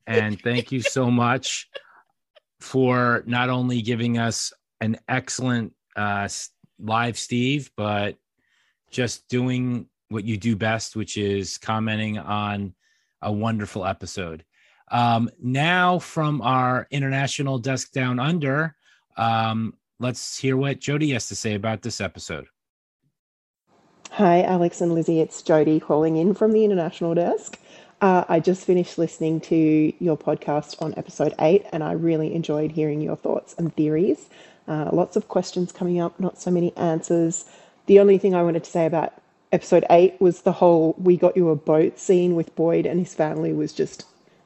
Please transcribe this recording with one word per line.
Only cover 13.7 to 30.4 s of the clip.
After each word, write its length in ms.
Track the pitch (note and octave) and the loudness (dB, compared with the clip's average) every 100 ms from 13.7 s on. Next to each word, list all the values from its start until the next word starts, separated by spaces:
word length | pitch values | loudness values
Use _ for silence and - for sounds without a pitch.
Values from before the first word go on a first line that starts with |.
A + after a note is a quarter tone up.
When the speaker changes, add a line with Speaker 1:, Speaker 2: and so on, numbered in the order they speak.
| G#2+ | -6
Speaker 1:
episode. 600 | F#2 F#2+ F#2 - F2 D#2+ - _ _ _ _ | -6 -6 -10 -10 -10 -12 -18 _ _ _ _
Um, 380 | A#2+ A#2+ A#2 A#2 - | 0 2 2 0 -4
now 580 | B2 C3+ D#3+ F3+ F3+ F3+ | -4 -2 0 2 2 0
from 420 | - - D3+ D3 | -2 -4 -2 -2
our 460 | G#2+ C3 B2+ B2+ - | 0 0 2 0 -2
international 680 | C#3 C3+ C3+ C#3 - C#3 C3+ | -4 -2 -2 -4 -4 -4 -4
desk 340 | C3+ C3 - | -4 -6 -6
down 260 | C3+ B2+ B2 | -4 -2 -2
under, 560 | C#3 F3 C#3 C#3 D#3+ - _ _ _ - | -2 -2 0 -2 -2 -8 _ _ _ -4
um, 580 | A#2 A2+ A2+ A2 A2+ - _ - | 0 0 0 -2 -4 -8 _ -8
let's 380 | B2 A#2+ - - | -6 -6 -10 -4
hear 180 | C3 C3 | -2 0
what 240 | C#3 C3 | 0 -4
Jody 300 | - D3+ D3+ | -4 -2 0
has 180 | B2 - | -2 -4
to 80 | G#2 | -6
say 180 | A2 | -4
about 280 | G#2 A2 A2 | -4 -4 -4
this 180 | A#2 - | -6 -6
episode. 460 | G2 - - D#2 B1 _ _ _ _ _ _ _ _ _ _ _ _ _ _ _ - | -8 -8 -10 -12 -12 _ _ _ _ _ _ _ _ _ _ _ _ _ _ _ -10
Speaker 2:
Hi, 300 | - F#3+ F3 | 0 4 4
Alex 380 | F#3 F#3 F3 - | 4 2 0 0
and 140 | F3 | 0
Lizzie. 260 | E3 D#3+ D#3+ | 0 2 2
It's 220 | D3+ - | 0 -2
Jody 360 | - D#3+ D3+ D#3 | 2 4 4 2
calling 380 | - D3+ D#3+ D#3+ | 2 2 2 2
in 180 | F3 | 2
from 180 | G3+ A3 | 2 2
the 120 | A3 | 4
international 500 | G#3+ F#3+ E3 - E3+ | 4 2 -2 -4 -2
desk. 440 | E3+ F3 A4 - - - - - _ | 0 0 -2 -6 -18 -20 -20 -20 _
Uh, 240 | G3 F3+ - | 4 4 4
I 120 | E3+ | 2
just 240 | E3+ F#3 | 2 0
finished 320 | - F3+ F3 - | 2 0 0 -2
listening 440 | E3 - D#3+ D#3+ | -4 -2 -2 -2
to 500 | - E3 D#3 D#3 D#3 - | 0 2 4 4 2 0
your 140 | F3 D3 | -2 -2
podcast 640 | - D3+ | -2 -4